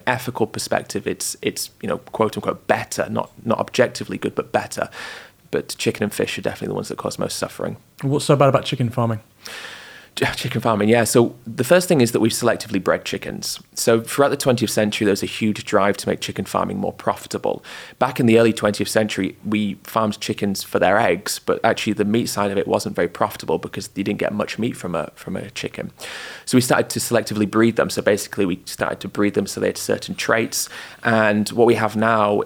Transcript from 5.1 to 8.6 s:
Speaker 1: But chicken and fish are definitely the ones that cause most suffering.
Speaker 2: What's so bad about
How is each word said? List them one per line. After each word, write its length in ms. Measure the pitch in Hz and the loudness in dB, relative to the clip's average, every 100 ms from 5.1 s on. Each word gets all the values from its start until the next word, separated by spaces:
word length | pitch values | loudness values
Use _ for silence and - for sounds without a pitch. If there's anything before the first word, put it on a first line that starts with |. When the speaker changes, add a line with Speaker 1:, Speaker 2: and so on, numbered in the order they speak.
| - - _ _ | -16 -20 _ _
Speaker 1:
But 260 | - - - | -6 -4 -4
chicken 240 | - - | -2 -2
and 100 | 104 | -2
fish 240 | - - - | -2 -4 -4
are 60 | |
definitely 260 | 107 101 - | -6 -4 -6
the 60 | |
ones 140 | 101 - | -6 -6
that 100 | - | -6
cause 180 | - - | -6 -4
most 220 | - - | -4 -4
suffering. 380 | 92 - 90 110 _ - | -6 -6 -8 -8 _ -6
Speaker 2:
What's 220 | 139 143 | -2 0
so 100 | - | 2
bad 140 | 143 139 | 6 6
about 160 | 131 | 4